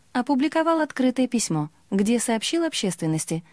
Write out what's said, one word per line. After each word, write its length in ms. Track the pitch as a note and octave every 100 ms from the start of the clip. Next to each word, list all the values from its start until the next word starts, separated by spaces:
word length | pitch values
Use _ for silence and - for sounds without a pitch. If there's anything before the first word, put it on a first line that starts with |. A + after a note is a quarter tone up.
| _
опубликовал 720 | B3+ B3 C#4 D4+ D#4+ D#4+ E4
открытое 460 | D4+ - C4 B3 B3+
письмо, 420 | A#3 - D#3+ D3+ - _
где 260 | G3 G#3 A#3
сообщил 460 | - A3+ - E4
общественности, 800 | E4 - G3 E3+ D#3+ D#3 - E3 -